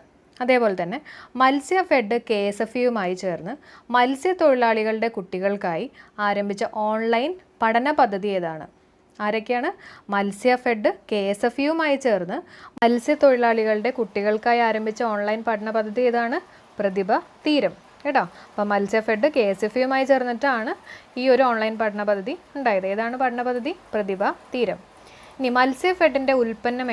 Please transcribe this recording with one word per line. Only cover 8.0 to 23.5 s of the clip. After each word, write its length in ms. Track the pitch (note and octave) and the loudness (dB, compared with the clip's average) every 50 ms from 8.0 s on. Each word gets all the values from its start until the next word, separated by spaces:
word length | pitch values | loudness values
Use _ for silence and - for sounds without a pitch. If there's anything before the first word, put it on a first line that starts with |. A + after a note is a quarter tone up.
| C4 A3 G3 G3 F#3 G#3 G3 F#3 | 2 2 2 -2 -2 -2 -2 -2
ഏതാണ്? 280 | F3 E3 D#3+ D#3 - - _ _ _ _ _ _ _ _ _ - G#3 | -4 -4 -6 -8 -14 -16 _ _ _ _ _ _ _ _ _ -6 -4
ആരൊക്കെയാണ്? 420 | G#3 G#3+ A3+ G#3+ - B3 A#3+ B3+ D#4+ F#4 - - - - - - - G3+ | -2 -2 -2 -2 -2 -2 -2 -2 -4 -6 -8 -14 -20 -20 -16 -8 -4 -2
മത്സ്യഫെഡ് 760 | G3+ G3+ G3+ G3 - - B3+ B3 B3 B3 B3+ A#3 G#3+ G#3 D#4 G4 - - - | -2 -2 -2 -2 0 2 2 2 2 2 0 -2 0 0 -2 -2 -2 -6 -4
കെ 100 | A3 G#3 G3 G3 G3+ | -2 -2 0 0 -2
എസ് 120 | G3+ - A#3+ | 0 -2 -2
എഫ് 120 | - - C#4 | 0 0 0
ഇയുമായി 320 | D4 D#4+ E4 D#4+ D4+ C#4 C4+ C4+ | 0 0 0 0 0 0 0 0
ചേർന്ന് 320 | B3+ G#3+ F#3+ F3 E3+ G#3+ D#4 F4+ - - - - - - - | 0 0 0 0 -4 -8 -8 -10 -12 -18 -20 -20 -10 -2 2
മത്സ്യത്തൊഴിലാളികളുടെ 1120 | A#3 A#3 A#3+ A#3+ - - D4+ C#4+ D4+ C#4 B3+ A#3+ A#3+ A#3 A3+ A3+ A3 A3 G#3+ G#3+ G#3+ B3 B3+ - | 2 4 4 2 2 0 2 4 6 6 6 6 4 2 2 2 2 2 0 0 0 -2 -2 -2
കുട്ടികൾക്കായി 600 | A3+ - - G#3 G3+ G#3+ G#3+ A3 A3 A#3+ A#3+ A#3+ A#3 | -4 -4 -4 -2 0 0 0 0 2 2 2 4 4
ആരംഭിച്ച 340 | A3+ A3 A3 A3 A3 G#3+ - B3 A3+ G#3+ | 2 2 0 -2 -4 -4 -2 -2 -2 -2
ഓൺലൈൻ 280 | G#3 G#3 G#3 G#3+ A3+ A3 | -2 -2 -2 -2 -2 -2
പഠന 240 | A#3+ A3 G3+ G#3 A3 G#3+ | -2 -2 -2 -2 -2 -2
പദ്ധതി 260 | A3+ G#3+ G#3+ G#3 B3 B3+ B3 | -2 -2 -2 -2 0 2 2
ഏതാണ്? 300 | A3+ A#3+ A#3 A#3 C4+ F4 - - - - - - - - | 2 0 0 -2 -2 -4 -6 -8 -20 -20 -20 -14 -6 -2
പ്രതിഭ 300 | G3+ G3 F#3+ G3+ F#3+ F#3 A3+ D#4+ - - - - - | -2 -2 0 0 0 0 0 0 -2 -4 -12 -6 0
തീരം 280 | D4+ D4+ C#4+ A3 E3+ - - - - - - - | 0 2 2 2 0 -2 -6 -20 -20 -16 -10 -4
കേട്ടോ. 220 | - - B3+ F#3 F3 - - - - | 0 0 0 0 -2 -6 -16 -20 -10
അപ്പോൾ 160 | - - G#3 G#3 G3+ | -6 -4 -2 0 0
മത്സ്യഫെഡ് 580 | G3+ G3+ G3 A3 A3 G#3+ A#3+ A3 G#3+ A3+ D#4 D4+ | 0 0 0 0 0 0 0 0 0 0 0 2
കെ 80 | C4+ A3 G3 G3 | 2 2 2 0
എസ് 120 | F#3 A3 G#3 | -2 -2 -2
എഫ് 100 | - B3+ | 0 0
ഇയുമായി 240 | B3+ C4 C4+ C4 C4+ B3+ | 0 0 0 0 2 2
ചേർന്നിട്ടാണ് 640 | C#4 C4 B3 B3 A#3+ A3+ D4 C#4 C4 A3+ A3 C#4 F#4+ - - - - - - - - B3 | 2 2 2 -2 -4 -2 0 0 0 0 -2 -6 -8 -10 -12 -20 -20 -20 -20 -14 -8 -2
ഈ 40 | B3 C4 B3+ | 2 4 4
ഒരു 100 | B3+ C4+ B3+ | 4 4 4
ഓൺലൈൻ 280 | A#3 A3 A3 A3 A3 A3 | 2 0 0 -2 -2 -2
പഠന 220 | A3+ G#3+ G3+ G#3 G#3 G#3 | -2 -2 -2 -2 0 0
പദ്ധതി 240 | G#3 G3+ F#3+ A3 D#4 F4+ - - - | 0 0 -2 -6 -8 -10 -10 -12 -8
ഉണ്ടായത്. 300 | C#4+ C4+ A#3+ G3+ F#3+ F#3 F#3+ G3 | -2 0 0 0 0 0 -2 -4
ഏതാണ് 220 | G#3 A3+ A#3 B3 B3+ C4+ | -4 -4 -4 -2 -2 -2
പഠന 180 | B3+ A#3 A#3+ A#3+ | -2 -2 -2 -4
പദ്ധതി? 240 | B3+ | -4